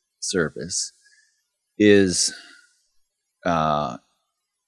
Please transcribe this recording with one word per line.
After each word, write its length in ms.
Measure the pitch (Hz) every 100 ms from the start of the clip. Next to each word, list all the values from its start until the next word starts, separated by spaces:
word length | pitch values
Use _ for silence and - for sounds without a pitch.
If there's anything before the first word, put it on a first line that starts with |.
| _ _
service 720 | - 95 78 - 85 - - - _ _ _ _ _ _ _ -
is, 560 | 104 101 95 85 - - - - _ _ _ _ _ _ _ _ 90
uh, 520 | 82 78 73 71 58 _ _ _ _ _ _